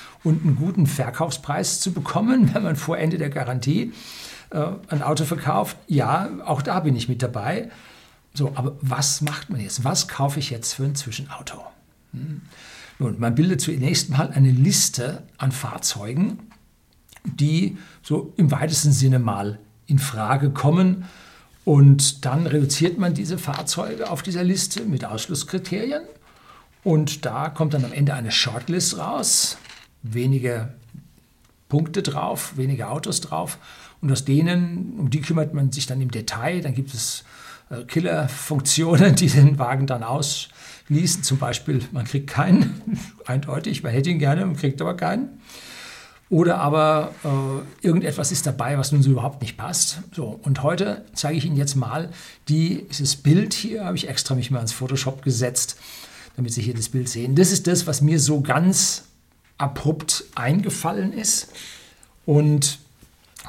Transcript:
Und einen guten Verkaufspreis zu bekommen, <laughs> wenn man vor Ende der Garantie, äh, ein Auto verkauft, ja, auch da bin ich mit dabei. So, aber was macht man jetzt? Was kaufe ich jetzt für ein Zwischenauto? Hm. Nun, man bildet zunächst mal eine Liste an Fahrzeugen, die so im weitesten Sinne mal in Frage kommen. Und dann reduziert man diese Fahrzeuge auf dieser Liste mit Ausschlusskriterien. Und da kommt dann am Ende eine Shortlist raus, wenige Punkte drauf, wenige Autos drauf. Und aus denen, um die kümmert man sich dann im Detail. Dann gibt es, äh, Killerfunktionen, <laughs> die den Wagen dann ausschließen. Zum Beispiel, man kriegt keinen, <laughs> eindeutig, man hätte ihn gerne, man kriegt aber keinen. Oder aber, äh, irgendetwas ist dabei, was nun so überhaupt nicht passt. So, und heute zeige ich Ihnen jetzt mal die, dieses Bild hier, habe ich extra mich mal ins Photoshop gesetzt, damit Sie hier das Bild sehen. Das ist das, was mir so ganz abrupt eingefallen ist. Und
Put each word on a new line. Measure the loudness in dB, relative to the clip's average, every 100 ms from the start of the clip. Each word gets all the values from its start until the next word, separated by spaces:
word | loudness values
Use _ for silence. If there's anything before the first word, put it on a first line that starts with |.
| -20 -4
Und | 0 2
einen | 4
guten | 2 2 2 2
Verkaufspreis | 2 -4 -2 -4 -4 -6 -4 -2 -2
zu | -4
bekommen, | -4 -2 0 2 6 4
<laughs> |
wenn | 4
man | -2 -2
vor | -2 -2
Ende | 0 0
der | -2
Garantie, | -4 -4 -2 0 0 -2 -8 -16 -16 -16 -18 -8
äh, | -4 -4 -6 -6
ein | -4
Auto | 0 0
verkauft, | -2 -2 -2 0 -2 -4 -2
ja, | 0 2 0 -2 -6
auch | -4 -4
da | -2 0
bin | 0
ich | 0 0
mit | -2
dabei. | -2 -4 -4 -4 -6 -14 -20 -20 -20 _ _
So, | -4 -2
aber | -2 -4 -2
was | -4 -2 -2 -2
macht | -4 -6 -8
man | -8
jetzt? | -6 -4
Was | -2 -2 -2
kaufe | -2 -2 -2
ich | -6
jetzt | -6 -8
für | -4
ein | -4
Zwischenauto? | -4 -6 -8 -10 -12 -14 -16 -18 -20 _ _ _
Hm. | -12 -10 -10 -14 -20 -20 -20 -16 -6
Nun, | -4 -2
man | 0
bildet | 2 2 2
zunächst | -2 -2 0 0 0
mal | 0 2
eine | 4 6
Liste | 6 6 4 2 -2 -4 -6 -12 -4
an | -2
Fahrzeugen, | -2 -6 -6 -6 -6 -4 0 0 -2 -12 -20 _ _ _ _ _ -14
die | -8 0 2 2 0 -4 -14 -14
so | -4 -4 -2 2
im | 4
weitesten | 4 0 2 4
Sinne | 4 4 4
mal | 2 -2 -4 -6 -12 _ 2
in | 2
Frage | 2 -2 0 2 2
kommen. | 2 4 6 4 2 -4 -16 -20 -20 -20 _
Und | 4 8 10 10 6 -2
dann | -2 0 2
reduziert | 2 2 2 0 2
man | 0
diese | 0 -2 -4
Fahrzeuge | -4 -6 -4 -4 -4 -6 -6
auf | -6
dieser | -4 0
Liste | 2 2 0 -4
mit | -2 -2
Ausschlusskriterien. | -4 -8 -6 -6 -6 -6 -4 -4 -4 -6 -8 -20 _ _ -20 -20 _ _
Und | 0 2 2 -2 -6
da | -4 -4
kommt | -2 0
dann | 0
am | -2
Ende | 0 0
eine | 0 -2
Shortlist | -2 -2 -4 -4 -2 -2 -2
raus, | -4 -4 0 0 0 -4 -16 -20 -20 _
wenige | -8 -2 0 0 0 -4 -6 -12 -20 -20 -20 _ _ _ _ _ -2
Punkte | -2 0 -4
drauf, | -4 -4 -4 -4 -6 -4
wenige | -2 -2 -4
Autos | -6 -4 -6
drauf. | -4 -6 -6 -10 -18 -20 -20 -6
Und | -2
aus | 0
denen, | 2 2 2 2 0 -4 -8 -4
um | -2
die | -2
kümmert | 0 -2 -2
man | 0 -2
sich | -2
dann | -4 -4
im | -4
Detail. | -4 -6 -6 -4 -4
Dann | -4
gibt | -4 -6
es, | -6 -6 -8 -12 -20 -20 -20 -14
äh, | -14
Killerfunktionen, | -4 -2 0 0 -2 -4 -4 -2 0 2 4 8 8 8
<laughs> |
die | 6
den | 8 8 8
Wagen | 0 0 0
dann | -2
ausschließen. | -2 -2 -2 -4 -10 -16 -20 -14 -2 0 2 0
Zum | 0 0
Beispiel, | 0 -4 -2 -2 -2
man | -6 -4
kriegt | -4 -4
keinen, | 0 4 6 4 -2 -6 -6 -6 -12
<laughs> | -4
eindeutig, | -4 -2 -4 -4 -4
man | -2
hätte | 0 2
ihn | 2
gerne, | 2 2 0
man | 0
kriegt | -2 -2
aber | -4 -2
keinen. | -2 -2 -4 -10 -20 -20 -20 -18 -18 -20 -20 -20 0
Oder | 4 4 4
aber, | 2 4 4 4 0 -4
äh, | -2 -2 -2 -4 -8 -4 2
irgendetwas | 2 2 -2 -2
ist | -2 -2
dabei, | -2 -2 -2
was | 2
nun | 4
so | 4
überhaupt | 4 0 -6
nicht | -10 -8
passt. | -4 -2 -2 -4 -10
So, | -10 -8 -6
und | -2 0
heute | 2 0 0 -4 -10
zeige | -6 -2 -2
ich | 0
Ihnen | 0
jetzt | 0
mal | 0 -2 -4 -8 -12 -20 -10 0
die, | 2 2 -2 -6
dieses | -4 -4 0
Bild | 4 4 4
hier, | -2 -6 -6
habe | -4 -4
ich | -4
extra | -4 -2
mich | -2 0
mal | -2
ins | -2
Photoshop | -4 -4 -2 -2 -4
gesetzt, | -2 0 0 -2 -4 -8 -16 -20 -20 -20 -14 -6
damit | -6
Sie | -4
hier | -4
das | -4 -4
Bild | -4 -4
sehen. | -4 2
Das | 4 6
ist | 4 2
das, | 0 0
was | 2
mir | 4 4
so | 4 2
ganz | 2 4 4 4 2 -2 -10 _ _ _ _ -6
abrupt | -4 -2 -2 -2 -2 -4 -6 -4
eingefallen | 0 2 0 -2 -2 -2 -2
ist. | -2 -2 -2 -4 -12 -18 -20 -20 _ _ _ 2
Und | 4 6 4 2 -2 -14 _ -20 _ _ -20